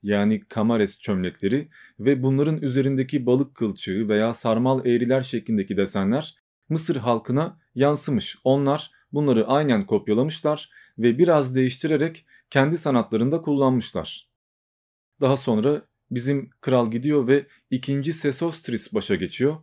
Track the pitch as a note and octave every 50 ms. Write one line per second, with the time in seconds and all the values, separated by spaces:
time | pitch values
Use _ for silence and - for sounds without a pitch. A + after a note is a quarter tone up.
0 | - G2+ G2+ G2+ G2+ G#2+ A2 G#2 - _ - A2+ G#2 A2+ A#2 A2+ G#2 F#2+ - -
1 | - - G#2 F#2 F#2 F2+ E2+ _ - G2 A2+ C#3 D3 - _ - - - _ _
2 | G#2 A#2+ C#3+ C3 B2+ C3 C3+ C3+ D3 D3+ D#3 D#3 D#3 C#3 B2 C3+ C3+ C3+ C#3 C3
3 | C3 C3 - D3 B2 A#2+ B2 C3 C#3+ C3+ _ - A#2+ G#2+ F#2+ - - - F#2 G2
4 | A2+ G#2 G#2 G#2 A2 A2+ A#2+ - - A#2+ A2 A2+ A#2+ C3 C3+ C3 B2+ B2 A#2+ A#2+
5 | B2 A#2+ C3 C3+ C3 B2+ - A#2 - - A2+ G#2 F#2+ G2 G#2 F#2 G2 F#2+ - G#2
6 | F#2+ F#2+ A2+ C#3 D#3+ - - _ _ _ _ _ _ _ D#3 E3 D#3+ - D#3+ C3+
7 | G#2+ A#2+ A#2+ A2+ A2+ - B2 C#3 D#3 F3+ F#3+ _ _ _ _ A#2+ C3 C#3+ D3+ C#3+
8 | - - C#3+ A2 - - - - _ B2+ C3+ C#3 C#3+ C#3 C#3+ D3+ - - _ _
9 | _ _ - C#3+ D3+ C#3+ B2+ A2+ G#2+ G#2+ C3 C#3+ D3+ D3 B2 G#2+ G2 G2 A2+ G#2
10 | - - G#2+ A2 C3 D#3 D#3 - - D3+ D3+ D3+ - _ _ - - _ _ -
11 | A2 A#2+ A#2 B2+ F3 F3 E3 D3+ C#3 B2+ B2+ C3 C3 B2+ A#2+ - - D#3 D#3 C#3+
12 | C#3+ E3 D#3+ - _ _ _ - _ _ - C#3 C3+ D3 E3 E3 - - C3+ B2
13 | A2 - - A2 A#2 B2+ D3 E3 E3 D#3 D3 C#3 C#3 C3 B2+ B2+ A2+ - - G2
14 | D#2+ - - - - _ _ _ _ _ _ _ _ _ _ _ _ _ _ _
15 | _ _ _ _ C#3+ B2+ C3+ C3 - - A#2 G#2+ G#2+ C3+ D3 D3+ - _ _ _
16 | _ _ - B2 A#2 C3 C#3+ C#3 C3 B2+ _ _ - - B2+ B2+ A#2+ A2 A2 A#2
17 | B2 D3 D3+ D3 B2+ A#2 C3+ C#3+ C#3 _ _ _ _ _ - B2+ B2+ - C#3 C#3
18 | C3+ D3+ E3 D#3+ - D3 C3 - E3+ E3+ D#3 - - - A#2+ A2 - - - G#2+
19 | G2 - G#2+ F2+ F#2 F2 - - B2 C#3 D#3 D#3+